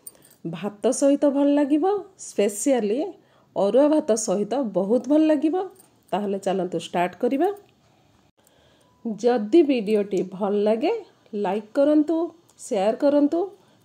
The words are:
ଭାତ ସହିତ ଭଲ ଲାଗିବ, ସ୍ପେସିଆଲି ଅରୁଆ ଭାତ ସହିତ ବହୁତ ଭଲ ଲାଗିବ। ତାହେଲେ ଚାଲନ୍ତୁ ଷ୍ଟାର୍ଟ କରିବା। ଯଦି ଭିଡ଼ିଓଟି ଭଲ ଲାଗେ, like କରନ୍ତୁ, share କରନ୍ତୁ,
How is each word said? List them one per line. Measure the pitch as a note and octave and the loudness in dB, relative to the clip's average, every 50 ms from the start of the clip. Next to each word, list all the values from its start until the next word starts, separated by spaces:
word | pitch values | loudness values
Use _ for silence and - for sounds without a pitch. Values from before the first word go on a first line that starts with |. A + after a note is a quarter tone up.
| - - _ _ _ _ _ _ - | -20 -20 _ _ _ _ _ _ -12
ଭାତ | E3 E3 E3 F3+ G3+ G#3 - - A#3+ | -12 -10 -8 -10 -10 -8 -2 -2 -2
ସହିତ | C4 - D4 C#4 C#4+ C#4+ D4+ C#4+ | 0 2 2 2 2 4 2 2
ଭଲ | C4 C#4 C#4+ C#4+ C#4+ | 2 2 2 2 2
ଲାଗିବ, | C#4+ D4 C4 D4+ D4+ D#4 F#4+ G#4 G4 F4+ - _ - | 2 2 2 0 0 0 0 -2 -2 -6 -10 _ -20
ସ୍ପେସିଆଲି | - - - - G3+ A3 G#3 - - C#4+ C4+ A#3+ G#3+ G3 G#3+ C#4 F4+ G4 - _ _ _ _ _ _ _ - | -20 -10 -2 -2 -2 -2 -2 -2 0 0 0 2 0 -2 -2 -4 -4 -8 -10 _ _ _ _ _ _ _ -4
ଅରୁଆ | - F#3+ G3+ G#3 B3+ D4 D4 | -2 -2 2 4 4 4 4
ଭାତ | D#4 D4+ D4+ - A3 | 4 2 2 0 -2
ସହିତ | A3+ - - F3+ G#3 G#3 G3+ A3+ C#4 C#4 G#3 | -2 0 -2 -2 -2 -2 -2 -4 -4 -4 -2
ବହୁତ | F#3 F3+ G3 G3 A#3 B3+ B3 B3+ | -2 -2 0 0 0 0 0 2
ଭଲ | D4 D#4 D#4 | 2 2 4
ଲାଗିବ। | D#4 D#4 C#4 D4+ D#4+ D4+ F#4 G4+ F4+ - - - _ _ _ _ - | 4 2 2 0 -2 -2 -2 -6 -6 -12 -18 -20 _ _ _ _ -6
ତାହେଲେ | - F#3+ G3+ G3 G3 G3 | -6 -4 -4 -4 -4 -4
ଚାଲନ୍ତୁ | - F#3+ F3+ F#3+ F3 F3+ F3+ E3 | -2 -2 -2 -2 -2 -4 -4 -6
ଷ୍ଟାର୍ଟ | E3 - - F#3 F3 F3+ - | -8 -4 -2 -2 -2 -2 -2
କରିବା। | - - A#3+ C4+ C4+ E4+ G4+ G4+ - - _ _ _ _ _ _ _ _ _ _ _ _ _ _ _ _ _ _ _ _ _ _ _ _ _ _ _ - | -2 -2 -2 0 0 0 0 -2 -6 -14 _ _ _ _ _ _ _ _ _ _ _ _ _ _ _ _ _ _ _ _ _ _ _ _ _ _ _ -8
ଯଦି | A#3 G#3 E3 A3 B3 B3 A#3+ G#3 G#3 D#4+ E4+ | -8 -6 -2 0 0 0 0 0 4 4 4
ଭିଡ଼ିଓଟି | D#4 C4+ C4+ A#3+ G3 G3+ A3 G#3 G3 G3+ G3 F3 F#3 F#3 | 4 4 2 0 0 0 0 0 0 0 -2 -4 -4 -4
ଭଲ | F#3 F3 G#3 F#3+ G#3 G#3 | -6 -6 -4 -2 0 0
ଲାଗେ, | G3+ G#3 A3+ A3+ C#4 F4+ A#4 A4 F#4 _ _ _ _ - - | 2 0 0 0 0 -2 -2 -4 -8 _ _ _ _ -10 -8
like | G3+ G3+ F3+ G3 A3 G#3+ - | -6 -4 -4 -4 -4 -6 -4
କରନ୍ତୁ, | - C#4+ C#4 D4 D4+ D#4 D4 D#4 E4 D#4+ E4+ E4 - _ _ _ _ - | 0 0 2 4 4 4 2 2 0 -2 -2 -6 -8 _ _ _ _ -18
share | - - B3 F#3+ F#3+ G#3+ A3+ | -10 -4 -2 0 0 0 0
କରନ୍ତୁ, | B3 D4 C#4+ D4 D4 D4 C#4+ E4 E4+ G4 F#4 - _ _ _ _ _ | 2 2 2 4 4 2 2 0 -2 -4 -6 -8 _ _ _ _ _